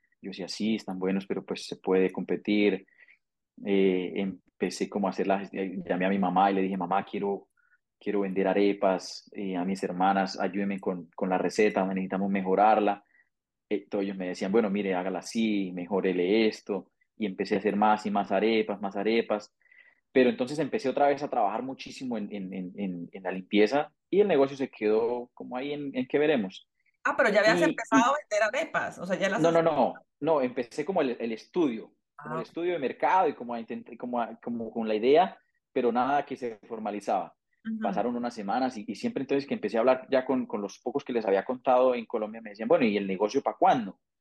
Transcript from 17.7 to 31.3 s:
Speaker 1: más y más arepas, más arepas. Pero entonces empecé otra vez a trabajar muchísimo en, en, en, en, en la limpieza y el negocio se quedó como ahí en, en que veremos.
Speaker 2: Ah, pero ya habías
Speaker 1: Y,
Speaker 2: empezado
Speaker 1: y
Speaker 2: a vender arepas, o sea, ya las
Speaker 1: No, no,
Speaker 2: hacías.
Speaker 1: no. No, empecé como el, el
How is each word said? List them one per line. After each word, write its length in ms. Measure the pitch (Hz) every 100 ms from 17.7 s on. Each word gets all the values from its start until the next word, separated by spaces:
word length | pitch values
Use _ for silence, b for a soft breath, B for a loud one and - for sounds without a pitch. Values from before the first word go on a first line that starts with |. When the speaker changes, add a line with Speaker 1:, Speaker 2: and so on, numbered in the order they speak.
| 101
Speaker 1:
más 280 | 107 107 107
y 40 |
más 200 | 101 98
arepas, 500 | 98 107 113 107 101
más 140 | 101 101
arepas. 580 | 101 117 - 104 - _ b b b b _
Pero 160 | 131 123
entonces 280 | 113 127 147
empecé 300 | 139 113 131
otra 180 | 127 143
vez 140 | 139
a 60 | 143
trabajar 340 | 123 101 110
muchísimo 540 | 131 131 - 117 131 113
en, 160 | 104
en, 200 | 104 92
en, 200 | 95 90 98
en, 320 | 98 87 87
en 120 | 98
la 80 | 92
limpieza 640 | 95 92 104 104 139 147 _ _
y 120 | 180
el 60 | 208
negocio 280 | 151 139 139
se 120 | 127
quedó 580 | - 107 110 117 123 123 -
como 220 | 131 123
ahí 160 | 143
en, 220 | 147 143 131
en 120 | 127
que 120 | 143
veremos. 500 | 151 143 95 - - _ _ _
Speaker 2:
Ah, 120 | - 277
pero 120 | 226
ya 100 | 202
habías 220 | 208 -
Speaker 1:
Y, 20 |
Speaker 2:
empezado 400 | - - - 220
Speaker 1:
y 0 | 247
Speaker 2:
a 40 | 294 - 208
vender 40 |
arepas, 560 | 214 254 320 170 135 -
o 60 | 180
sea, 120 | 180
ya 120 | 190
las 140 | 196
Speaker 1:
No, 80 | 165
no, 100 | 165
Speaker 2:
hacías. 0 |
Speaker 1:
no. 440 | 165 147 113 - - _
No, 220 | 147 156
empecé 420 | 127 123 120 - 151
como 160 | 190
el, 160 | 139 117
el 120 | 117